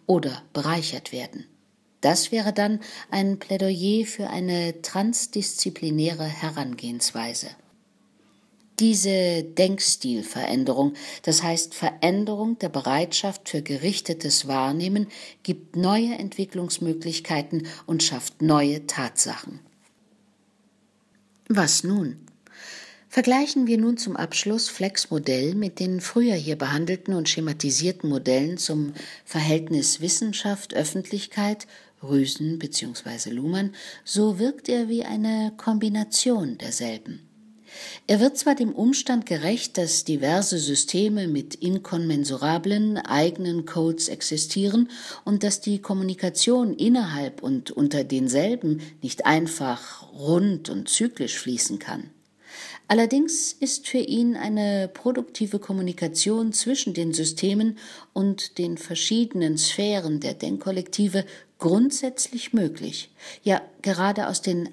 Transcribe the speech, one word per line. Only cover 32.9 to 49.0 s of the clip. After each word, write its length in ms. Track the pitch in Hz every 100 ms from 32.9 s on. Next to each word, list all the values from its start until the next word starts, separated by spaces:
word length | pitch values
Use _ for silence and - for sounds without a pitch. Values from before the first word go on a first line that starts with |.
| 120 113 117 110
Luhmann, 440 | 120 156 190 202 - - -
so 340 | - 202 214 185
wirkt 300 | 254 285 -
er 220 | 240 226
wie 160 | 233 -
eine 480 | 214 220 220 214 220
Kombination 1000 | 226 214 214 214 214 - 254 226 143 110
derselben. 640 | 113 - 117 110 - - - _ - - - - - - -
Er 120 | 202
wird 180 | 262 294
zwar 180 | 294 277
dem 160 | 226
Umstand 540 | - 233 277 - 240 -
gerecht, 520 | 156 165 233 - 190
dass 260 | 170 -
diverse 540 | - 143 135 185 196 170
Systeme 720 | 143 139 - 180 208 208 180
mit 280 | 143 - -
inkommensurablen 1400 | 180 190 - 170 165 143 139 131 147 165 190 208 214 208
eigenen 680 | - 139 170 - 175 170 160
Codes 420 | 170 165 165 -
existieren 800 | - - 156 - 196 202 226 240 - - -
und 200 | - 202
dass 180 | 208 -
die 180 | 214 202
Kommunikation 960 | - 190 190 180 185 - 233 247 220 -
innerhalb 640 | 220 247 180 147 135 -
und 300 | 131 131 -
unter 320 | - 143 147
denselben 800 | 131 131 131 135 202 240 160 156 - -